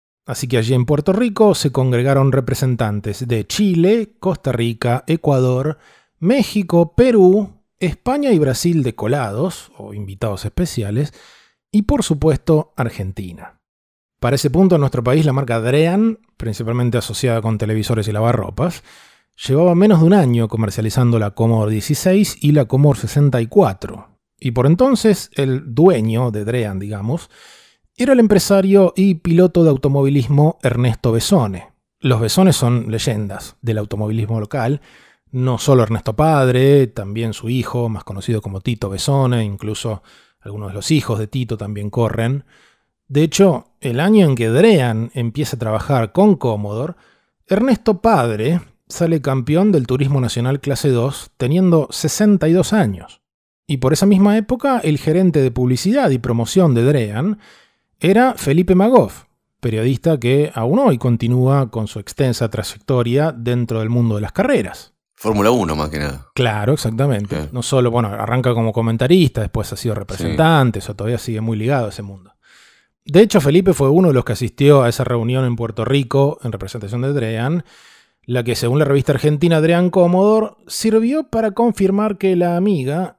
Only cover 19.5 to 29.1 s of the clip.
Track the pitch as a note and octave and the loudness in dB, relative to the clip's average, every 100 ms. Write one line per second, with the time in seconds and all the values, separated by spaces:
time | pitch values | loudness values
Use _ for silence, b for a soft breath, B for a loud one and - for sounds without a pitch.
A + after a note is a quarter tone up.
19.5 | C#3 F3 E3+ G#3 F3 E3 G3+ C3+ A#2+ A2 | 2 4 4 6 6 6 6 4 2 0
20.5 | A2 G#2+ - A2 C3 A#2+ A#2 G#2 - A2+ | -2 -4 -2 -2 0 2 2 0 -2 0
21.5 | A2+ G#2+ A2 - D3 F#3 F#3+ G#3 - C#3+ | 2 0 -2 -4 -2 2 2 2 0 2
22.5 | D3 A#2+ C3 D3 C3 A2+ C#3+ C#3+ B2 A2+ | 2 2 4 4 2 -2 2 2 2 0
23.5 | G3+ C#3+ F#2+ - - - _ _ _ B2+ | 2 2 0 -10 -14 -20 _ _ _ -4
24.5 | A#2+ C3 F3 C4 C4 A3+ F#3+ - - C3+ | 0 2 4 2 2 2 0 -2 -4 -2
25.5 | C3 D#3 A#2 F3 C#3 A2 A2+ B2 G#2+ G#2 | -2 -4 4 4 4 0 0 -2 -4 -4
26.5 | A#2+ G#2+ F#2+ G2+ G#2 G#2+ E3+ - b b | -4 -4 -6 -8 -8 -6 -6 -8 b b
27.5 | b b b _ - B3+ B3+ A3 G3+ - | b b b _ -4 2 4 4 4 4
28.5 | G3 G3 G3 F#3 - G3 | 2 4 4 4 4 0